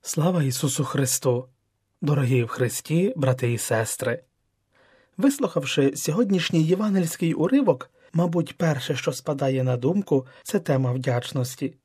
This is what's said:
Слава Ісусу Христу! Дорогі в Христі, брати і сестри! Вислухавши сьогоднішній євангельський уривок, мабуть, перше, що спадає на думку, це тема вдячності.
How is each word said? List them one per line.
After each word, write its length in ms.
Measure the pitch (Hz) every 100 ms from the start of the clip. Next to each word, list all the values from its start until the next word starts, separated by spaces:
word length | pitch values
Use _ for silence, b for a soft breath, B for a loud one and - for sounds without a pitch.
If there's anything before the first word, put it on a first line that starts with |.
Слава 400 | - - 156 180
Ісусу 420 | 135 123 143 -
Христу! 600 | 135 139 131 - 135 120 127 _ _ _ _ _
Дорогі 400 | 147 143 127 127
в 60 | 117
Христі, 640 | - 123 - - 160 196 262
брати 360 | 131 127 120
і 60 | 117
сестри! 640 | - 113 110 - 117 120 _ _ _ _ _ b b b b -
Вислухавши 800 | 269 277 254 - 131 - 139 143
сьогоднішній 680 | - 165 220 190 160 165
євангельський 720 | 160 185 214 190 165 - 170
уривок, 560 | - 160 269 240 131 - b b
мабуть, 440 | 160 175 170 - -
перше, 400 | 170 139 - 131
що 160 | -
спадає 520 | 123 - 139 139 131
на 120 | 127 120
думку, 500 | 127 196 196 139 131 B
це 160 | - 202
тема 340 | - 135 127
вдячності. 840 | 127 131 120 - 135 123 - 135 -